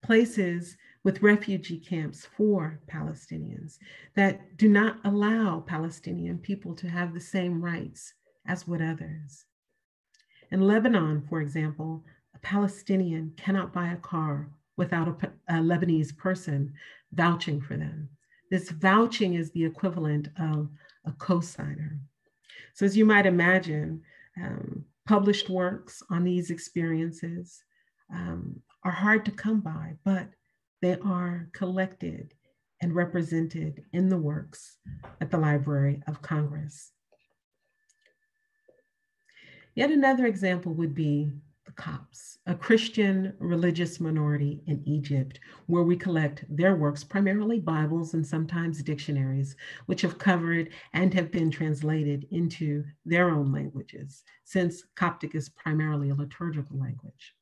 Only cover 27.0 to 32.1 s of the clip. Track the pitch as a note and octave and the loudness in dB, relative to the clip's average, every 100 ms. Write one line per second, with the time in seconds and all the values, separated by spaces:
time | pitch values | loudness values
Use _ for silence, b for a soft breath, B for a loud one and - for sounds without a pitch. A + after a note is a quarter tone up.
27 | E3 E3 E3+ E3+ F3 - _ _ _ _ | -4 -6 -10 -10 -12 -20 _ _ _ _
28 | _ - F2 E2+ F2 - _ _ F#3 E3+ | _ -10 -8 -8 -10 -12 _ _ -6 0
29 | G#3 G#3+ G#3+ G3+ G#3+ A3 E3 D#3+ D#3+ D#3+ | 4 4 2 -4 0 0 0 -6 -10 -6
30 | - F#3 F3 _ _ _ _ _ F3+ F3+ | -2 -2 -2 _ _ _ _ _ 0 0
31 | G3+ F3+ F3 F3 E3+ - F#3 F#3 F#3+ - | 0 -2 -2 -6 -10 -6 -4 -2 -2 -4
32 | E3+ | -10